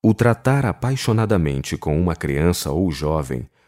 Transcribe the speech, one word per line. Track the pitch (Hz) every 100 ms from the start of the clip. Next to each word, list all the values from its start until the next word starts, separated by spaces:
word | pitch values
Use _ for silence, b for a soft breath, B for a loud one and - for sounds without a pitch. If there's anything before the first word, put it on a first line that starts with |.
O | 110
tratar | 104 117 110 131 139
apaixonadamente | 120 - 123 135 - 110 110 98 76 67 -
com | 76 78 76
uma | 87
criança | 80 76 71 85 85 71
ou | 78 95
jovem | 71 76 78 67 62 - _